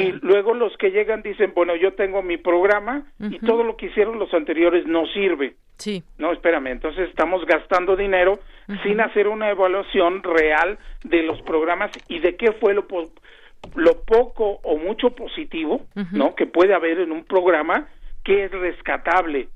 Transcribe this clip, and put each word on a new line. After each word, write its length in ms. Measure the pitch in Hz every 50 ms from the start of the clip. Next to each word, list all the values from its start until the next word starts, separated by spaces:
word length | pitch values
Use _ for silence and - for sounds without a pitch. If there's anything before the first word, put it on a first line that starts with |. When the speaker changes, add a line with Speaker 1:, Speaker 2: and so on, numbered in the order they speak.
| 190 185
Speaker 1:
Claro. 80 | 170 147 139
Speaker 2:
luego 300 | 175 196 202 196 220 233
los 220 | 240 233 196 -
que 120 | - 214 190
llegan 300 | 190 208 214 208 220 214
dicen, 300 | 214 214 196 - 208 185 -
bueno, 220 | 175 175 170 175
yo 180 | 165 185 190 185
tengo 300 | - 202 190 190 196 185
mi 140 | 180 170
programa 680 | 160 - 180 170 175 185 202 208 208 208 226 262 294 285 - - -
y 160 | 208 208 190
Speaker 1:
Ujú. 80 | - 226
Speaker 2:
todo 180 | 233 226 233 233
lo 120 | 226 220
que 120 | - 208
hicieron 300 | 175 - 202 202 220 226
los 160 | 220 190 - 190
anteriores 540 | 165 151 165 156 160 170 170 170 175 151
no 180 | 151 165 165 156
sirve. 480 | 156 - 202 196 185 170 139 139 123 - _ _ _ _
Speaker 1:
Sí. 260 | - - 214 202 180 - - -
Speaker 2:
No, 140 | - 156 170
espérame, 360 | 170 156 - 170 165 147 135
entonces 420 | 131 127 120 - 160 156 180 180 -
estamos 360 | - - 160 165 185 180 160
gastando 500 | 151 165 151 - - 196 180 180 185 190
dinero 440 | 185 202 196 190 180 180 185 202 202 - - - - -
Speaker 1:
Ujú. 120 | - 202 190 -
Speaker 2:
sin 180 | 202 208 220
hacer 260 | 220 208 - 214 202
una 240 | 208 214 214 214 208
evaluación 720 | 202 190 190 185 185 196 190 - - 202 175 170 180 196 -
real 560 | 185 165 165 156 156 156 151 165 185 208 - - - - - -
de 180 | 240 175 170 160
los 180 | 160 156 -
programas 500 | - - 160 156 160 170 175 185 208 202 - - -
y 120 | - 170 165
de 160 | 160 175 170
qué 160 | - 233 220 208
fue 200 | - 240 202 202
lo 140 | 202 -
po-, 240 | - 196 175 165 156 - - _ - - - - - - - - - -
lo 260 | - 160 165 165 - -
poco 560 | - 220 233 254 240 - - 220 202 202 - -
o 140 | 165 156
mucho 320 | 156 160 190 226 - 254 240
positivo, 760 | - - 220 - - 175 151 - - 165 156 151 196 285 - - _
Speaker 1:
Ujú. 220 | 208 202 170 190
Speaker 2:
¿no?, 160 | - 139 160 -
que 120 | - 165
puede 280 | - - 165 180 202 196
haber 260 | 170 160 165 165 180
en 120 | 180 160
un 140 | 160 165 -
programa 640 | - 196 185 175 190 170 151 151 165 190 208 202 - - - - - - - -
que 220 | - 196 202 196
es 60 | 185
rescatable 1000 | 190 185 180 175 - - - - 139 135 - - 170 185 175 165 147 135 117 - -